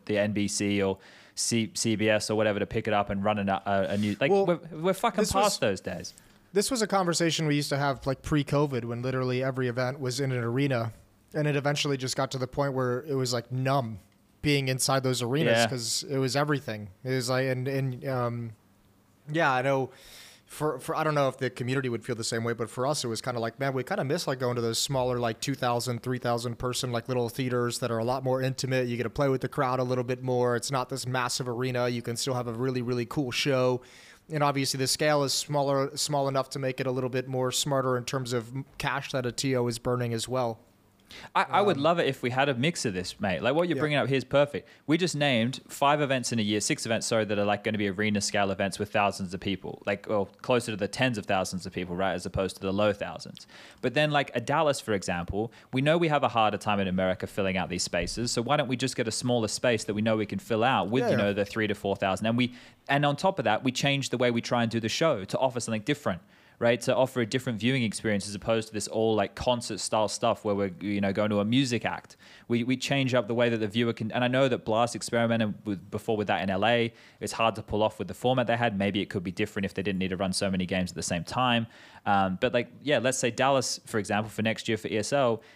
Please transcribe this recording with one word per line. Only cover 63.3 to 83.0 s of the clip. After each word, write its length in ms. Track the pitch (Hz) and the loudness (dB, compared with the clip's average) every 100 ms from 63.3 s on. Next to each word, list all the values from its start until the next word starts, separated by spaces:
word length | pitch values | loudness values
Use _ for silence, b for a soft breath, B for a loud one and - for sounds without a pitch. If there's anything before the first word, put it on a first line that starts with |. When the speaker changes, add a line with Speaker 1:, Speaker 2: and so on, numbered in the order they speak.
| 190 | 0
Speaker 1:
of 80 | 113 | 2
that, 180 | 107 | 2
we 80 | 127 | 0
change 380 | 123 143 139 127 | 0 0 0 0
the 80 | 120 | 0
way 120 | 123 | 2
we 120 | 117 | 2
try 200 | - 123 | 0 2
and 80 | 117 | 2
do 80 | 117 | 0
the 120 | 107 | -2
show 340 | - 165 117 | 0 2 0
to 140 | 95 - | -2 0
offer 200 | 131 120 | 0 0
something 240 | 113 107 | -4 -4
different, 380 | 107 147 110 87 - b b b | -2 -2 -2 -4 -8 b b b
right? 200 | 117 120 | 2 2
To 160 | 131 117 | 2 2
offer 240 | 131 127 | 2 2
a 60 | 110 | 0
different 340 | 127 131 110 | -2 -2 -2
viewing 240 | 117 135 | 0 2
experience 420 | 113 - 113 101 101 | 0 -2 -2 -2 -2
as 80 | |
opposed 320 | 101 - 113 107 | -6 0 0 0
to 80 | |
this 140 | 107 - | -6 -4
all, 260 | 110 113 | 0 2
like, 220 | 107 98 - | 2 0 0
concert 420 | - 120 - 104 | 0 0 -2 -6
style 300 | - 113 104 | -2 0 0
stuff 360 | - 117 104 | 0 0 0
where 120 | 107 101 | 0 0
we're, 160 | 98 82 | -2 -2
you 200 | 95 101 | -2 0
know, 120 | 98 | 0
going 180 | 98 107 | 2 2
to 80 | 104 | 2
a 60 | |
music 400 | 104 123 135 117 | 2 2 2 0
act. 320 | 90 85 - - B B B | -2 -6 -10 -20 B B B
We, 160 | 117 | -2
we 120 | 120 131 | 0 -2
change 380 | - 139 131 | 0 0 2
up 140 | 123 120 | 2 2
the 60 | |
way 140 | 117 120 | 2 2
that 100 | 113 | 2
the 100 | 107 | 0
viewer 240 | 113 117 | 0 0
can, 180 | 110 107 | 0 -2
and 140 | 120 | 0
I 40 | 123 | 2
know 200 | 131 135 | 4 2
that 160 | 110 | 2
Blast 320 | - 107 120 110 | 0 2 2 0
experimented 580 | - 120 117 113 107 - | -2 2 2 2 0 -2
with, 240 | 107 92 - | -6 -6 -6
before 280 | 104 - 107 | -8 -2 0
with 100 | 101 | 0
that 160 | 95 | 0
in 80 | 98 | 0
L 160 | 95 107 | 2 4
A. 260 | 120 117 - B B | 4 2 -4 B B
It's 120 | 107 | -8
hard 220 | - 113 | 0 0
to 80 | 104 | 0
pull 180 | - 104 | -2 0
off 200 | 107 - | 0 0
with 80 | 92 | -8
the 60 | |
format 340 | 92 123 131 117 | -2 0 2 2
they 80 | 117 | 2
had. 200 | 120 98 | 2 2
Maybe 240 | 101 98 | 0 0
it 80 | 92 | -2
could 140 | 104 | -4
be 80 | 90 | -4
different 360 | 87 104 - 98 | -4 -4 -2 -4
if 80 | |
they 100 | - | -2
didn't 160 | 98 92 | -2 -2
need 80 | 95 | -2
to 80 | 90 | -2
run 160 | 95 | -2
so 180 | 92 98 | -2 -2
many 160 | 95 90 | -2 -2
games 240 | 92 90 | -2 -2
at 60 | - | -4
the 60 | |
same 200 | - 87 | -4 -4
time. 460 | 80 - 127 120 117 B B B 107 | -4 0 2 2 0 B B B 0
Um, 320 | 101 95 92 | 2 2 2
but, 120 | 123 | 0
like, 200 | 123 117 - | 0 -2 -6
yeah, 160 | 135 | 0
let's 200 | 135 | 2